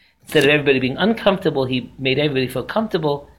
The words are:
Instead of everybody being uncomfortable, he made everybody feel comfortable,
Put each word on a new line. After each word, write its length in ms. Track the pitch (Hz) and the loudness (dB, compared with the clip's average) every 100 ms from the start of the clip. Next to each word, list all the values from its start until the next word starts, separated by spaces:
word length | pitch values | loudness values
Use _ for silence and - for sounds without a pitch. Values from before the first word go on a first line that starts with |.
| _ _ | _ _
Instead 200 | - 156 | -2 2
of 60 | 139 | 4
everybody 300 | 147 139 135 | 4 2 2
being 180 | 127 - | 0 0
uncomfortable, 680 | 190 226 208 190 160 143 127 | 0 0 0 0 0 -2 -2
he 260 | 127 120 - | -4 -6 -6
made 220 | 131 135 | -2 0
everybody 280 | 147 131 127 | 0 0 -2
feel 160 | 131 | -4
comfortable, 680 | - 220 226 180 151 143 - | -4 -4 -2 -2 -2 -4 -8